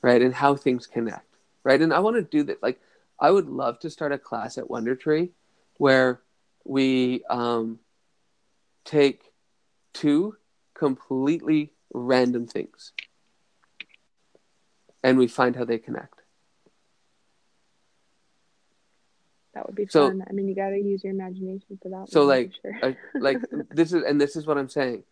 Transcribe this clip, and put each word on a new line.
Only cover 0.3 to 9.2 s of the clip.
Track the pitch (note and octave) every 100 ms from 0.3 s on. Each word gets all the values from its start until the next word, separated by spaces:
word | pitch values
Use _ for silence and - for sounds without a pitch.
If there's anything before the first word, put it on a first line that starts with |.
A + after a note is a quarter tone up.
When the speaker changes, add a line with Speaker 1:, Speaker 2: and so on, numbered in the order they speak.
Speaker 1:
how | B2+ C#3 C#3
things | - B2 -
connect. | A#2 A2+ - _ _ _ _
Right? | C3 C#3
And | D#3+
I | D#3+
wanna | G#3 A#3
do | E3+ D3+
that. | C#3+ -
Like, | A2 B2+ _ _ _ _
I | D3
would | G3 D#3+
love | C3+ C3 A#2
to | E3
start | - D3+
a | C#3
class | - A2+ G#2+ -
at | -
Wonder | A#2 A2+ C3
Tree | - D#3 F3+ _ _ _ _ _
where | C#3+ C3 B2+ B2 _ _ _ _ -
we, | C3+ C3 C3 B2+ B2+ -
um, | A#2+ A#2+ A#2 A2+ A2+ _ _ _ _ _ _ _ _ _ _
take | - D3+ C#3 -